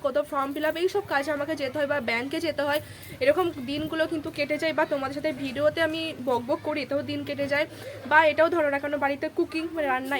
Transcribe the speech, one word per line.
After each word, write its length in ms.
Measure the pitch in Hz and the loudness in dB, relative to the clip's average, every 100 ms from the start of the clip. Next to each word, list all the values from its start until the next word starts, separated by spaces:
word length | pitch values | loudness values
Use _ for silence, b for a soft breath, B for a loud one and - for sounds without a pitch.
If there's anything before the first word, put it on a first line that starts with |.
| 285 | 0
কোথাও 180 | 285 294 | 0 0
ফর্ম 180 | 285 277 | 0 -2
ফিল 120 | 294 311 | 0 0
আপ, 60 | 320 | 2
এইসব 200 | 370 403 - | 0 0 0
কাজে 180 | 285 277 285 | 0 0 -2
আমাকে 180 | 285 294 | -2 -2
যেতে 140 | 262 294 | -2 0
হয়, 100 | 285 | 0
বা 60 | 285 233 | 0 0
ব্যাংকে 300 | 233 269 320 320 | -2 -2 -2 -2
যেতে 160 | 285 285 | 0 0
হয়। 120 | 294 - B B B | 0 -4 B B B
এরকম 240 | 262 311 339 294 247 | 4 4 2 -2 -4
দিনগুলো 340 | 294 311 320 311 | -4 -2 0 0
কিন্তু 160 | 320 330 302 | -2 -4 -2
কেটে 180 | 285 302 | -2 0
যায়, 120 | 320 294 | 0 2
বা 60 | 311 | 0
তোমাদের 240 | 285 269 285 | 0 -2 -2
সাথে 120 | 311 262 | -2 -2
ভিডিওতে 380 | 277 254 302 311 320 | -4 2 2 4 0
আমি 140 | 320 320 269 254 | 0 -4 -4 0
বকবক 320 | 240 247 330 302 | 0 0 -2 -2
করি 140 | 302 | -2
এতেও 160 | 247 285 269 | -2 -2 -2
দিন 100 | 294 285 | -4 -4
কেটে 180 | 285 277 | -4 0
যায়। 140 | 285 311 B B B 254 | 0 -2 B B B 4
বা 80 | 302 311 | 6 8
এটাও 180 | 294 330 | 6 4
ধরো 140 | 339 294 | 4 2
না 40 | 277 | 0
কেন, 120 | 285 294 | 0 0
বাড়িতে 220 | 277 285 311 349 | 0 0 -2 -2
কুকিং, 280 | 330 320 330 320 | -2 -2 -4 -2
মানে 100 | 285 | 0
রান্না, 240 | 254 262 | 0 0